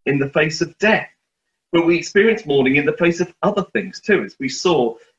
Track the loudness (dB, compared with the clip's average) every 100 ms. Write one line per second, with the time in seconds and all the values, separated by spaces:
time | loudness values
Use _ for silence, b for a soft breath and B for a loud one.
0 | -4 -2 -2 -2 -2 -2 -8 -2 0 0
1 | -4 _ _ _ _ _ _ 0 2 0
2 | 0 2 2 0 0 2 2 2 0 0
3 | 0 0 -6 _ -2 -2 -4 -6 -6 -8
4 | 0 0 -2 -8 -10 -4 0 2 0 B
5 | B